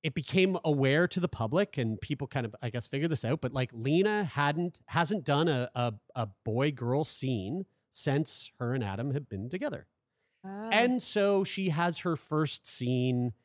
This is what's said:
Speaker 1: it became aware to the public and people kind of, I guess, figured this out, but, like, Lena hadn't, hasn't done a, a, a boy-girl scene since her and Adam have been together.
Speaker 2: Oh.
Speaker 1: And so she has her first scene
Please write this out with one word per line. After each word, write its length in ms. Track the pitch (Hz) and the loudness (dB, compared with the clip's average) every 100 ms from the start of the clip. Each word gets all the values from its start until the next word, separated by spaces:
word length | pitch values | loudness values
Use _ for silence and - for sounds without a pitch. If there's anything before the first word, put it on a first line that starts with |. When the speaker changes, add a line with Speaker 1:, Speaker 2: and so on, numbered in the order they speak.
Speaker 1:
it 120 | 160 | -4
became 420 | 160 135 190 185 180 | -4 0 2 4 2
aware 420 | 160 143 135 147 175 | 2 4 4 4 4
to 120 | 185 | 0
the 80 | 170 | -2
public 480 | - 110 156 202 - | -2 0 0 0 0
and 240 | 113 110 | -2 -2
people 260 | - 143 139 | -4 -6 -4
kind 200 | 139 113 | -4 -4
of, 80 | - | -6
I 80 | 120 | -6
guess, 160 | 120 - | -6 -4
figured 240 | 135 165 | -2 0
this 140 | 151 | 0
out, 180 | 117 151 | 0 -2
but, 100 | 127 | -2
like, 180 | 135 127 | -2 -4
Lena 500 | 117 127 160 202 214 | -4 0 2 4 2
hadn't, 560 | 175 139 143 151 175 - - | 0 0 0 0 -4 -6 -4
hasn't 380 | 165 170 202 | 0 0 0
done 240 | 143 143 170 | 0 2 4
a, 200 | 135 123 | 2 -2
a, 180 | 123 120 107 _ | -2 -2 -4 _
a 140 | 127 110 - - | -6 -6 -6 -4
boy-girl 580 | 113 147 131 120 139 | 0 0 0 0 0
scene 640 | 156 - 131 117 95 175 190 _ _ | 0 -4 -2 -2 -2 -6 -6 _ _
since 580 | - 147 139 160 - - _ | -4 0 0 0 -6 -10 _
her 140 | 120 | -2
and 100 | 127 | -2
Adam 300 | 104 98 139 | -2 -4 -4
have 160 | 135 127 | -4 -4
been 220 | 98 117 | -8 -6
together. 360 | 180 285 175 - _ _ _ _ _ 190 | -6 -6 -8 -14 _ _ _ _ _ -14
Speaker 2:
Oh. 200 | 196 220 | -10 0
Speaker 1:
And 320 | 208 247 254 | 4 4 2
so 400 | - 208 202 196 | 0 2 4 4
she 280 | 190 - 190 | 2 0 0
has 280 | 156 175 165 | 2 0 0
her 160 | 180 | -2
first 540 | 160 - 156 151 - - | -4 0 0 0 -2 -8
scene 640 | - 123 127 127 123 123 - | -4 0 2 2 2 -2 -4